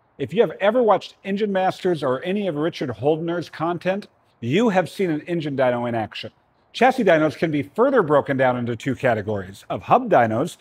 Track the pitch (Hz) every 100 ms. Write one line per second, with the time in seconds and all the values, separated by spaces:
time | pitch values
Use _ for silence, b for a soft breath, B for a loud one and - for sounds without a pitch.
0 | _ - 139 175 190 - 196 240 220 190
1 | - - 196 196 208 190 185 - 185 165
2 | 135 131 180 202 196 147 160 - 147 113
3 | 135 160 170 175 147 - 160 175 180 196
4 | - _ _ _ 117 165 240 185 170 -
5 | 185 151 160 175 151 135 127 120 120 117
6 | 104 - 110 - _ _ _ - 247 254
7 | 185 165 156 - 170 147 127 - 269 269
8 | 156 147 - 131 131 123 120 117 135 123
9 | 127 110 98 104 92 101 - 135 - 208
10 | 247 156 113 110 165 -